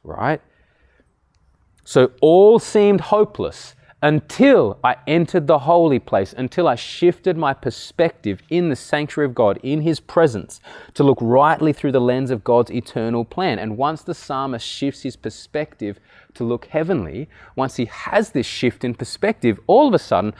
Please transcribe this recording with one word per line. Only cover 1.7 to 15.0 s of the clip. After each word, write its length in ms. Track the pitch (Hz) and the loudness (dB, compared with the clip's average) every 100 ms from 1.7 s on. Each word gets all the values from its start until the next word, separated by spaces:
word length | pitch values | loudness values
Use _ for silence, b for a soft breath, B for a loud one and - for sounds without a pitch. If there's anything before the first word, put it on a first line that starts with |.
| _ | _
So 280 | - 147 127 - | -2 2 2 2
all 360 | 156 170 208 233 | 4 6 6 6
seemed 440 | - 214 208 196 | 2 2 4 2
hopeless 720 | - 208 214 - 80 - - _ b b | 2 0 0 -2 -10 -10 -20 _ b b
until 760 | 151 151 - - 269 240 113 101 | 0 0 -2 2 6 6 4 0
I 140 | 123 127 - | -2 -2 -2
entered 400 | 160 170 185 147 | 0 0 -2 2
the 120 | 156 | 0
holy 400 | 135 175 165 127 | 2 2 4 0
place, 340 | - 101 98 | 0 -2 -2
until 340 | - 127 - 170 | -6 -8 -2 -2
I 80 | 120 | -2
shifted 640 | - - 175 170 - 165 | -6 -2 0 0 -2 -2
my 160 | 151 | -2
perspective 880 | 135 131 - - - 160 - 107 95 - | -4 -6 -10 -8 -2 -2 -2 -8 -8 -4
in 180 | 165 175 | -2 -2
the 80 | 127 | -4
sanctuary 540 | - 147 147 - 143 | -4 -6 -4 -4 -4
of 40 | |
God, 240 | 120 110 98 | 0 0 0
in 160 | 131 156 | -4 -2
his 220 | 156 156 | -2 -4
presence, 580 | - - 160 110 - - B B B - | -2 2 2 0 -12 -18 B B B 0
to 100 | 139 | 2
look 140 | 131 | 2
rightly 500 | 113 127 147 160 156 | 2 2 2 2 -2
through 220 | 143 147 | -2 -2
the 80 | 131 | 0
lens 280 | 120 127 135 | 0 0 -2
of 140 | 123 | -4
God's 260 | 113 120 117 | 0 0 0
eternal 540 | 107 - - 113 117 | -4 -8 -6 -4 -4
plan. 360 | 117 - 185 107 | -6 -6 -4 -4
And 180 | 110 107 | -6 -4
once 240 | 139 156 | -4 -6
the 120 | - | -10
psalmist 540 | 165 - 135 135 117 - | -12 -8 -6 -6 -8 -10
shifts 360 | - 139 - | -8 -6 -6